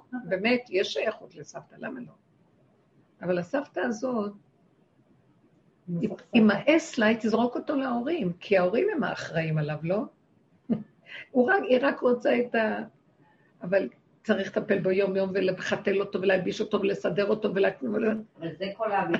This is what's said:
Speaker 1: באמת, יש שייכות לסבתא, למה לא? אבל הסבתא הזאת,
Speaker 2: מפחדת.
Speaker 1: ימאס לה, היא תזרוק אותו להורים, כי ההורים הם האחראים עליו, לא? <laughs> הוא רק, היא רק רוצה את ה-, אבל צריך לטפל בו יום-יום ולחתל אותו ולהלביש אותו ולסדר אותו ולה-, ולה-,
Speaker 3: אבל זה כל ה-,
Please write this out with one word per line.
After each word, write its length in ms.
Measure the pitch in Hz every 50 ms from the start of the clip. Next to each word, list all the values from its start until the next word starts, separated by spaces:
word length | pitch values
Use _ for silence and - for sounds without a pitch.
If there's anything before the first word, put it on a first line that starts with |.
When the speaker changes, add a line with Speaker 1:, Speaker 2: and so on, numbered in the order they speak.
| - _ 247 247 147
Speaker 1:
באמת, 360 | 170 190 185 202 233 254 240 - -
יש 220 | 180 190 202 -
שייכות 420 | - - - 220 214 - - - 165
לסבתא, 400 | 156 147 - - - - - - -
למה 220 | - - - -
לא? 120 | - 151 - _ _ _ _ _ _ _ _ _ _ _ _ _ _ _ _ _ _ _ _ _
אבל 160 | 185 175 180 175
הסבתא 420 | 175 - - 285 285 - - 254
הזאת, 520 | 254 247 214 220 262 254 247 220 202 208 202 - _ _ _ _ _ _ _ _ _ _ _ _ _ _ _ _ _ _ _ _ _ _ _ _ _ _ _ _ _ 180
Speaker 2:
מפחדת. 380 | 170 170 - - - - - _ -
Speaker 1:
ימאס 640 | 233 214 208 202 - - 285 320 320 - - - 247
לה, 80 | 208
היא 100 | 220 226 226
תזרוק 360 | - 220 226 226 247 240 -
אותו 200 | 320 - - 302
להורים, 560 | 269 269 254 240 240 240 294 349 320 196 175
כי 260 | 170 - - - - 185
ההורים 280 | 180 180 214 247 381 427 415
הם 80 | 285 185
האחראים 540 | - - - - - 151 165 160 160 156 156
עליו, 200 | 147 151 151 143
לא? 180 | 160 165 190 220 294 311 - _ _ _ _ _ _ _ _ _ _ -
<laughs> 600 | 226 - - - _ _ _ - - - - -
הוא 200 | - 254 240 370
רק, 120 | 392 403 - -
היא 100 | 254 247
רק 180 | 277 269 240 -
רוצה 380 | - 247 240 240 - 233 247 240
את 140 | 233 - -
ה-, 280 | 226 220 214 202 214 220 - - _ _ _ _ _ _ _ _ _ _ _ _ _
אבל 260 | - 175 196 190 - 240 - _ _ _ _ _ _
צריך 320 | 220 202 190 196 - -
לטפל 220 | 214 - - 196 190
בו 120 | 160 190
יום-יום 400 | 190 196 202 196 190 190 196 190 185
ולחתל 680 | 196 185 185 185 - - - 202 190 - 208 190 196
אותו 200 | 196 196 - 180
ולהלביש 400 | 185 196 190 180 175 190 - -
אותו 200 | 208 - 208 190
ולסדר 460 | 190 - - - - 190 165 196 202
אותו 280 | 208 214 214 - 190 180
ולה-, 160 | 196 196 196 - -
ולה-, 300 | 269 233 208 214 226 214 220 220 - - _ 165
Speaker 3:
אבל 100 | 165 165 - -
זה 80 | 190 190 -
כל 160 | - 220 208
ה-, 140 | 196 190 175 165 175